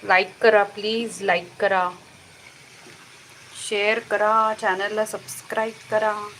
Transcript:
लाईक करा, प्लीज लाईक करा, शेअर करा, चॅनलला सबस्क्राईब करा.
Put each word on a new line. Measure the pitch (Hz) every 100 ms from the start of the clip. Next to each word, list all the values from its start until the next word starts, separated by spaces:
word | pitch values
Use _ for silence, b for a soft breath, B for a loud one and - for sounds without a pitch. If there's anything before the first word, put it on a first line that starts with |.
लाईक | 202 185 202 -
करा, | 233 214
प्लीज | 196 - 208 226 226 175
लाईक | 196 175 175 -
करा, | 208 190 180 180 - - - - - - - - - - - - - - - - -
शेअर | 208 208 220
करा, | - 208 214 220 220 220
चॅनलला | 220 185 202 214 220
सबस्क्राईब | 202 - - - - 220 220 -
करा. | 214 214 208 208